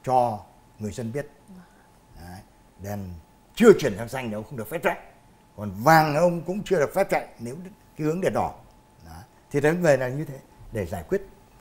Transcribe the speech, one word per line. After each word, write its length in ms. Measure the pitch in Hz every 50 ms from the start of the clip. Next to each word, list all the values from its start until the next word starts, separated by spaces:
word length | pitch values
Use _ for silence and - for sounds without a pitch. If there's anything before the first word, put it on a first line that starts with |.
| -
cho 340 | 131 127 127 123 120 110 101 90 - - - - _ - -
người 140 | 107 104 101
dân 200 | - 120 113 113
biết. 140 | 143 143 147 - - - - 190 180 175 - - - - _ - - _ - -
Đấy, 240 | 71 82 87 90 95 107 - _ _ - - _ - 92
đèn 160 | 98 104 101 98 90 90 82 - - - - _ _ -
chưa 180 | - 233 240 190 -
chuyển 180 | 160 127 101 92
sang 100 | 113 117
xanh 200 | 135 135 127 113
thì 60 | 104
ông 100 | 107 110
không 120 | - 147
được 140 | 123 107 -
phép 120 | 160 170 -
chạy, 140 | 196 - - - - - - _ - - _ _ _ _
còn 140 | - 104 104 92 98 113
vàng 340 | 147 160 160 156 156 143
ông 240 | 151 175 180 170 175
cũng 220 | 156 - 180 214 185
chưa 160 | - - 175
được 160 | 143 131 -
phép 160 | 180 196 196
chạy 160 | 180 151 - - - -
nếu 180 | 117 120 131 165 180 190 - - - - -
cái 100 | - 156
hướng 140 | 151 160 185
đèn 120 | 190 143 107
đỏ. 200 | 123 95 78 - - - - - - - _ _ - -
Đấy, 180 | 82 80 82 101 - _ _ - -
thì 100 | - 143
cái 120 | - 151 165
vấn 100 | 180 175
đề 140 | 160 143
là 120 | 127 131 127
như 160 | 127 143 156
thế 140 | - 135 135 - - - - - - -
để 140 | 110 95
giải 180 | 82 92 92 80 -
quyết 140 | 190 196 - - - - - - - -